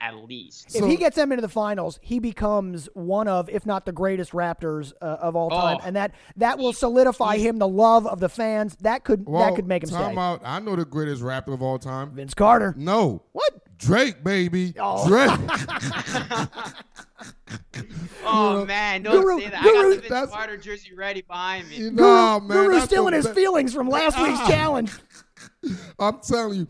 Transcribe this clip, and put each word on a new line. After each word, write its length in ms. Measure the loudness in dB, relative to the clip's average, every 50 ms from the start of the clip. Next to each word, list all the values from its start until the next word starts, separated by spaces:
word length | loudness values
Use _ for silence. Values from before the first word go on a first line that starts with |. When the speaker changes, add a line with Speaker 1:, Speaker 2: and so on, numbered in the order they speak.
Speaker 1:
at 140 | -10 -10 -10
least. 520 | -12 -18 -18 -18 -18 -18 -20 -20 -20 -20 _
Speaker 2:
If 60 | -4 -2
Speaker 3:
So 40 | 2
Speaker 2:
he 100 | 2 2
gets 200 | 2 2 0 0
them 160 | 0 0 0
into 100 | -2 -4
the 60 | -4 -4
finals, 480 | -4 -4 -2 -2 -4 -4 -6 -8 -10 -12 _
he 160 | -6 -6 -4
becomes 680 | -4 -6 -6 -4 -2 0 0 0 -2 -4 -8 -10 -12 -14 -14
one 340 | -10 -6 -4 -2 -2 -2 0
of, 220 | -2 -2 -2 -4
if 160 | -6 -6 -4
not 200 | -4 -6 -4 -4
the 60 | -8 -6
greatest 380 | -4 -2 -2 -2 -2 -6 -6 -4
Raptors, 600 | -4 -4 -4 -4 -6 -6 -6 -6 -6 -8 -12 -14 _
uh, 40 | -8 -8 -8 -4
of 140 | -4 -4 -2
all 140 | -2 -2 0
time. 280 | 0 0 0 0 0 -2
Speaker 1:
Oh. 40 | -4
Speaker 2:
And 100 | -4 -4
that, 160 | -2 -4 -4 -6 -12 -20 -20 -4
that 220 | -2 0 0 0 0
will 80 | -2 -2
Speaker 1:
He's, 60 | -2 0
Speaker 2:
solidify 580 | -2 2 4 4 4 4 2 0 0 0 2 2
Speaker 1:
he's 80 | 2 0
Speaker 2:
him 100 | 0 0
the 100 | 0 0
love 380 | 4 4 6 8 8 6 4
of 140 | 2 -4 -2
the 100 | -4 -4
fans. 460 | -2 -2 -4 -2 -2 -2 -4 -4 -6 -4
That 220 | -2 -2 -2 -2 0
could, 160 | 0 0 0 0
that 40 | -2
Speaker 3:
Well, 260 | 0 2 2 2 2
Speaker 2:
could 120 | 0 -2 -2
make 160 | -2 -2 -2
him 60 | -4
Speaker 3:
time 220 | -4 -4 -4 -4 -4
Speaker 2:
stay. 80 | -2
Speaker 3:
out. 200 | -2 -2 -4 -4 -6
I 160 | -8 -8 -8
know 160 | -6 -4 -4
the 100 | -4 -4
greatest 380 | -4 -4 -6 -4 -4 -6 -6 -6
Raptor 300 | -6 -6 -6 -6 -8 -8
of 80 | -6 -4
all 160 | -4 -4 -4
time. 320 | -6 -8 -10 -10 -10 -10
Speaker 2:
Vince 220 | -12 -14 -12 -12 -2
Carter. 420 | 2 6 6 6 6 4 0 -4 -4
Speaker 3:
No. 460 | -2 0 2 2 2 2 0 -4 -10 _
Speaker 2:
What? 460 | _ -2 -2 -2 -2 -4 _ _ -20 _
Speaker 3:
Drake, 440 | 0 2 4 4 4 2 0 -4 -4
baby. 500 | -2 0 0 0 0 0 -2 -2 -2 -4 -4
Speaker 2:
Oh. 280 | -4 -2 -2 0 4 4
Speaker 3:
Drake. 1400 | 6 6 6 4 4 2 -2 -4 -4 -6 -6 -6 -8 -8 -8 -6 -8 -8 -8 -6 -6 -8 -6 -6 -6 -6 -6 -6
Speaker 2:
<laughs> 320 | -8 -12 -14 -14 -14 -18 -20 _ _ -20 -20 _ _ _ -20 -20 -20 -20 _ -14 -14 -14 -14 _ -16 -16 -16 -14 -12 -14 -14 -14 -14 -8 -2 0
Speaker 1:
Oh, 220 | 2 4 4 4 2
Speaker 3:
You 60 | 0
know, 60 | -2
Speaker 1:
man, 380 | -2 -2 -2 -2 -2 -4 -4 0
don't 180 | 4 4 6
Speaker 2:
Guru, 180 | 6 6 2 0
Speaker 1:
say 100 | -4 -6
that. 140 | -4 4 6
Speaker 2:
Guru, 140 | 6 8 8
Speaker 1:
I 40 | 8
got 60 | 6
the 60 | 4 2
Vince 80 | 0 -4
Speaker 3:
that's 220 | -4 -4 -4 -4
Speaker 1:
Carter 260 | -6 -8 -8 -8 -10 -12
jersey 360 | -12 -14 -14 -14 -14 -20 -14
ready 280 | -10 -8 -8 -8 -8
behind 480 | -10 _ -10 -6 -6 -6 -6 -6 -8 -12
me. 80 | -10 -8
Speaker 3:
You 140 | -8 -4
Speaker 2:
Guru, 100 | 2 6 8 8
Speaker 3:
know, 320 | 8 8 6 6 2 0
man, 160 | -2 0 2 4
Speaker 2:
Guru's 160 | 4 6 4
Speaker 3:
that's 100 | 4 2 2
Speaker 2:
still 160 | 2 2 2
Speaker 3:
the 40 | 2
Speaker 2:
in 40 | 2
his 140 | 0 0 0
Speaker 3:
be- 60 | 2
Speaker 2:
feelings 400 | 2 2 2 2 2 0 0 -2
from 140 | -4 -2 -2
last 320 | 0 2 2 0 2 2
week's 180 | 0 0 0 0
Speaker 3:
Ah. 60 | 2 2
Speaker 2:
challenge. 420 | 2 2 2 0 0 -2 -4 -6 -8 -14 -20 _ _ -20 _ _ _ -20 -20 -20 _ _ -10 -8 -8 -8 -12 -18 -8 -2
Speaker 3:
I'm 200 | -2 -2 -2 -4
telling 400 | -4 -4 -2 -2 -2 -4 -4 -6
you, 80 | -6 -8